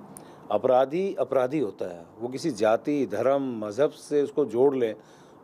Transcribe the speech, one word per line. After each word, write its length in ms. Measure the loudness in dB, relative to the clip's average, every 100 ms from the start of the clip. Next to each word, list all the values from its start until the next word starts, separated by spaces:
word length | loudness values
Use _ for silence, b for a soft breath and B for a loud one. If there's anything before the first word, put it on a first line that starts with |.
| -20 B B B B
अपराधी 640 | 0 4 4 2 0 -2
अपराधी 440 | -2 0 0 0 -2
होता 380 | -4 -4 -10 -10
है, 80 | -16 -12
वो 80 | -10
किसी 220 | -6 -6
जाति, 560 | 0 2 2 0 -2 -2
धर्म, 600 | 0 2 2 -2 -6 -6
मजहब 240 | 0 0
से 320 | -2 -2 0
उसको 220 | 0 0
जोड़ 320 | 0 4 4 4
लें 180 | -2 -2 B B B B